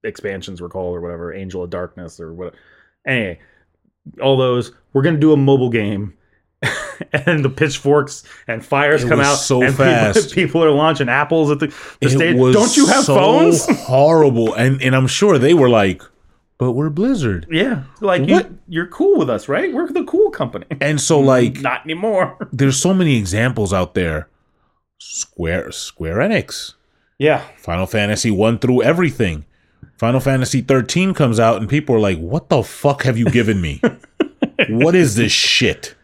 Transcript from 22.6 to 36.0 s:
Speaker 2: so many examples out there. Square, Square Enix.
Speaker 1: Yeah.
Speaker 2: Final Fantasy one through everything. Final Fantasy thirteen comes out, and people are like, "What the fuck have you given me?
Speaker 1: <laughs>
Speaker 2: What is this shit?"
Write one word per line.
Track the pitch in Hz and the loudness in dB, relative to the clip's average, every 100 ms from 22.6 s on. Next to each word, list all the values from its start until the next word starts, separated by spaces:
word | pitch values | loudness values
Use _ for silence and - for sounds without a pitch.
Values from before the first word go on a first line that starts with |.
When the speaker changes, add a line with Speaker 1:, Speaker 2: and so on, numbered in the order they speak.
| 139 135 | 0 2
Speaker 2:
so | 175 | 0
many | 190 170 127 | 2 2 2
examples | 95 98 120 113 101 | 0 -2 -2 -2 -2
out | 95 90 - | 0 -2 -2
there. | 87 78 73 _ _ _ _ _ _ _ | -2 -4 -10 _ _ _ _ _ _ _
Square, | - - - - 82 87 - | -16 -12 -12 -8 -4 -4 -6
Square | - - - 80 90 | -12 -14 -10 -6 -4
Enix. | 175 208 - - - _ _ _ _ _ | -2 -2 -4 -12 -16 _ _ _ _ _
Speaker 1:
Yeah. | 147 135 - - | 0 0 -4 -18
Speaker 2:
Final | - 85 92 | -6 -4 -2
Fantasy | 110 101 107 120 | -2 -2 -2 -2
one | 98 110 117 | 0 0 0
through | - 127 | 0 2
everything. | 127 170 175 - 104 78 - _ _ _ - _ | 2 2 0 0 -4 -4 -12 _ _ _ -20 _
Final | 113 127 | -2 0
Fantasy | 131 135 127 135 | 0 -2 0 -2
thirteen | - 135 110 170 190 185 | 0 0 0 0 0 0
comes | 139 110 | 0 4
out, | 113 107 | 2 2
and | 104 | 0
people | 143 151 117 | -2 0 2
are | |
like, | 104 87 | 2 -2
"What | 85 139 - | -4 -6 0
the | 151 | 0
fuck | 107 - 147 139 | 0 -2 -2 0
have | 131 113 | -2 0
you | 117 | 2
given | 120 107 101 | 2 2 0
me? | 82 67 - | -2 -2 -2
Speaker 1:
<laughs> | - _ _ - _ - - - | -4 _ _ -8 _ -8 -4 -2
Speaker 2:
What | 110 147 | 2 2
is | 180 147 104 | 4 2 2
this | 110 | 0
shit?" | - - - 113 - - - | 0 0 0 0 -2 -10 -20